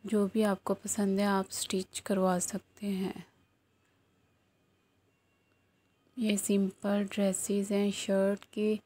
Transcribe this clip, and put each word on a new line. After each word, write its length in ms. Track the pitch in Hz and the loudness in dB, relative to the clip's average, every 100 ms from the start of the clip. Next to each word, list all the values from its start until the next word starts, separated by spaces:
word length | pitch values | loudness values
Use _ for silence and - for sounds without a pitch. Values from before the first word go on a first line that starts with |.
| 202 | 0
जो 220 | 214 202 | 0 2
भी 140 | 220 | 2
आपको 320 | 214 190 - | 2 0 -2
पसंद 460 | - 202 - 196 196 | -4 -4 -2 0 2
है 60 | 202 | 2
आप 240 | 196 190 | 0 -2
स्टिच 500 | - - 190 185 - | -6 -4 -4 -4 -10
करवा 400 | - 196 185 180 | -2 0 2 0
सकते 480 | 175 190 - - 202 | -2 -8 -12 -10 -6
हैं। 400 | 190 190 - - _ _ _ _ _ _ _ _ _ _ _ _ _ _ _ _ _ _ _ _ _ _ _ _ _ _ _ _ - | -4 -4 -8 -14 _ _ _ _ _ _ _ _ _ _ _ _ _ _ _ _ _ _ _ _ _ _ _ _ _ _ _ _ -4
ये 180 | 220 202 | 0 0
सिंपल 680 | - 202 190 - 202 202 | 2 2 2 -2 -2 0
ड्रेसेस 680 | 196 - 196 185 - 202 196 | -2 0 0 0 -2 -2 0
हैं, 200 | 202 202 | 2 0
शर्ट 540 | 196 - 196 196 202 - | -2 0 2 2 0 -6
के 260 | - 214 214 | -4 -2 -2